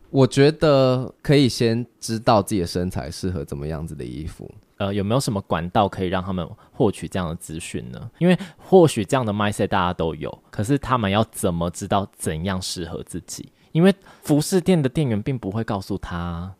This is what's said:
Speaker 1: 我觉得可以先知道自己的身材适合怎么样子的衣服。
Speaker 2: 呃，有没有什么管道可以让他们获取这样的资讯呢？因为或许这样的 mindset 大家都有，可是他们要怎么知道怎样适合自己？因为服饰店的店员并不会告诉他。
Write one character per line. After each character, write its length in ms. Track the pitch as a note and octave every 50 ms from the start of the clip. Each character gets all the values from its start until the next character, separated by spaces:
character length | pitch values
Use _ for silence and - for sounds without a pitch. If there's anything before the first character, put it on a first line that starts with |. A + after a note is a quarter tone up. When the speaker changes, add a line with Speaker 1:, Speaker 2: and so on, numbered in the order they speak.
| - -
Speaker 1:
我 160 | - C3+ C3
觉 260 | A#2 - C#3 C#3 D3+ D#3+
得 580 | - E3 D3+ C#3 C3+ C3+ B2+ B2+ B2+ B2+ - - _ -
可 120 | - D3
以 140 | D3 C#3 A2+
先 380 | - - B2+ A2+ A2+ A#2+ B2 - _ _
知 200 | - - A2+ A2
道 240 | A#2 C3 A#2 G#2 F#2+
自 120 | - A2
己 60 | F#2+
的 60 | E2+
身 240 | E2+ - F2+ F2+ F2+
材 200 | - G#2 B1+ D2
适 200 | - - - F2+
合 120 | F#2 D2 C#2+
怎 140 | - D#2
么 100 | C#2 C#2+
样 200 | D#2 E2 D2 E2
子 80 | D#2 D2+
的 100 | C#2 B1
衣 220 | B1 B1 C#2 D#2
服。 240 | D#2+ - - G1+ - - - _ _ _
Speaker 2:
呃， 160 | - G2+ G2 G2+
有 100 | G#2 F#2+
没 120 | G2+ A#2
有 60 | C3+
什 120 | - - G#2+
么 80 | F#2+
管 280 | - - G2+ E2 E2 F2+
道 180 | - A2+ G2+ F#2
可 160 | - G2 F#2+
以 40 | F2
让 140 | F#2 F#2 F2+
他 80 | G2
们 160 | F#2 F2+ E2 - - _ _ _
获 220 | _ - C3+ G2+ -
取 160 | - E2+ D#2+
这 100 | - F#2+
样 80 | F2+ D#2
的 40 | E2
资 220 | - - - D#2+ D#2+
讯 320 | - - - F2+ A#1 B1
呢？ 200 | B1+ - - A2+ _ -
因 100 | E3 F3+
为 100 | F3+ - G3 - - _
或 280 | - - F#3+ F#3+ E3
许 160 | C#3+ - A#2 G2
这 140 | - C#3+
样 80 | C3 B2
的 80 | G#2+ G2+
mindset 340 | G#2+ G#2 G#2 G2+ - G#2
大 120 | F#2 G#2 F#2+
家 160 | F2 F2 F2+
都 200 | - E2+ D#2+ D#2
有， 220 | D2+ C#2+ A#1 - - _ _
可 120 | - - G#2
是 140 | A2 C#3+
他 220 | C3+ - A#2 B2+ B2
们 120 | G#2+ G2
要 140 | G2 G#2+ A2 - -
怎 220 | - - F#2+ E2+
么 160 | E2+ E2+ F2+
知 180 | - - G2+ F2+
道 180 | G#2 G2+ G2+ - _
怎 300 | _ - G2 D#2+ D#2 E2+
样 160 | G2 F#2+ F#2
适 240 | F#2+ - - F#2 E2
合 180 | E2+ F#2 - -
自 140 | - - E2+ -
己？ 280 | - - - - - _ _ _ _ -
因 100 | D#3 F3
为 120 | G3 F#3 _ _ - - _ -
服 160 | - D3 D3
饰 220 | - - G3 F3+
店 200 | - F#3 F#3 E3
的 80 | C3+ B2+
店 200 | - E3 D3+ B2
员 120 | A2 G2+ G#2+
并 160 | C#3+ C3+ A#2
不 120 | - F#2+
会 140 | F#2+ A2+ A2
告 160 | - G#2+ F#2+
诉 160 | - - G2+
他。 560 | F2+ - - F2+ E2+ F2 F2 E2+ E2+ F2+ F#2 F#2